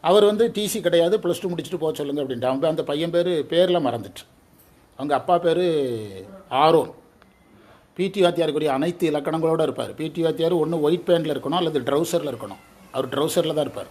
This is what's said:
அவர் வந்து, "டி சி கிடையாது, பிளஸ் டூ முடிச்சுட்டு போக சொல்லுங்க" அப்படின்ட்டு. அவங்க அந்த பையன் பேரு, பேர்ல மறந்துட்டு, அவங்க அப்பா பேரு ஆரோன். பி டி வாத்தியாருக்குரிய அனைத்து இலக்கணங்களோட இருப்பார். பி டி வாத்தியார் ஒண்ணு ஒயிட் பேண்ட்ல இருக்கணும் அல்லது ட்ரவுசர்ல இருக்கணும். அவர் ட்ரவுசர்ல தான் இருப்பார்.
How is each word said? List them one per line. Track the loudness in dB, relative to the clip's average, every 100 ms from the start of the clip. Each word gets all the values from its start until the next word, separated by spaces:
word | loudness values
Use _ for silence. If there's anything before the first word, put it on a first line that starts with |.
அவர் | 6 6 6
வந்து, | 4 0
"டி | 0 -4
சி | -2
கிடையாது, | 2 4 4 2
பிளஸ் | 0 -4
டூ | -4
முடிச்சுட்டு | -6 -6 -4
போக | -4
சொல்லுங்க" | -4 -4 -4
அப்படின்ட்டு. | -4 -2 -2
அவங்க | 0 0
அந்த | -2
பையன் | -4 -4 -2
பேரு, | 0 0 0 0
பேர்ல | 2 4 2
மறந்துட்டு, | 0 -2 -8 -16 -20 _ _ _ _ _ _ _
அவங்க | -2 -2
அப்பா | 2 2
பேரு | 4 2 2 0 0 -4 -8 -12 -16 -20 -4
ஆரோன். | 2 6 4 2 -10 _ _ _ _ _ _ -20 -20 _
பி | -6 -4
டி | 2
வாத்தியாருக்குரிய | 2 4 0 0 0
அனைத்து | 0 -2 0 0
இலக்கணங்களோட | 0 -2 -2 0 2
இருப்பார். | 0 -2 -8 -6
பி | -8
டி | -2
வாத்தியார் | -2 0 0 2
ஒண்ணு | 0 0
ஒயிட் | 2 0 2
பேண்ட்ல | 2 2 -4
இருக்கணும் | -2 -2
அல்லது | 0 -2
ட்ரவுசர்ல | 0 0 0 -2 -4
இருக்கணும். | -8 -12 -14 -20 -20 -10
அவர் | -6 -4
ட்ரவுசர்ல | -2 0 0 0
தான் | -2 -4
இருப்பார். | -6 -14